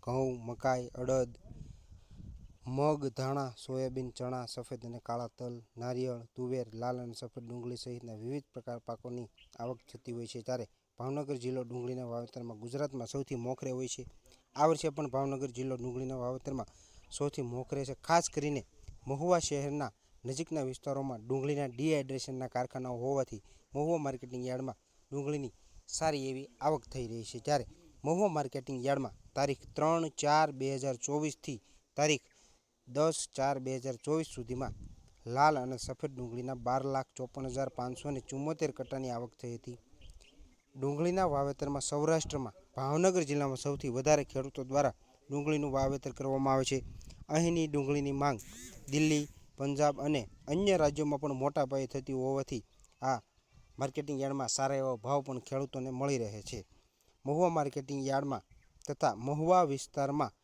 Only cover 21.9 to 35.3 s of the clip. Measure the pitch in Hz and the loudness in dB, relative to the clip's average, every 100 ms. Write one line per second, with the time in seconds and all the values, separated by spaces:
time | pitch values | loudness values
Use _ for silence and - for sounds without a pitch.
21.9 | 156 135 135 - 131 127 123 127 135 127 | 2 2 -4 -6 -6 -4 -2 -2 -4 -6
22.9 | 123 127 139 127 110 - - _ 135 151 | -2 0 0 0 -4 -16 -20 _ -2 2
23.9 | 170 143 131 127 123 127 127 131 - _ | 2 0 -4 -8 -6 -4 -4 -4 -8 _
24.9 | _ _ 139 143 151 131 - - - - | _ _ -6 -2 -4 -4 -10 -20 -20 -10
25.9 | - 160 147 135 131 139 - 139 156 - | 0 0 0 -2 -4 -8 0 2 2 0
26.9 | 135 117 117 110 123 127 147 110 - - | -8 -6 -6 -8 -8 0 0 0 -12 -20
27.9 | - 147 170 208 156 143 143 123 131 127 | -6 0 4 4 2 -2 -4 -6 -2 2
28.9 | 139 123 - - - 139 135 - - 151 | 2 0 -6 -8 0 0 0 -6 0 2
29.9 | 165 165 - 147 151 156 135 135 135 135 | 4 0 0 6 6 6 2 -2 0 -2
30.9 | 123 - 147 151 - - 123 _ - _ | -2 -2 0 0 -4 -8 -8 _ -20 _
31.9 | - 151 143 _ _ _ _ _ _ - | 0 4 4 _ _ _ _ _ _ -6
32.9 | 127 156 160 - - 135 135 131 131 127 | 2 2 2 -6 0 0 2 -2 -4 -4
33.9 | 120 - 156 156 - 117 127 127 - - | -6 0 0 0 -8 -6 -4 -4 -6 -14
34.9 | - - - - | -18 -20 -16 -4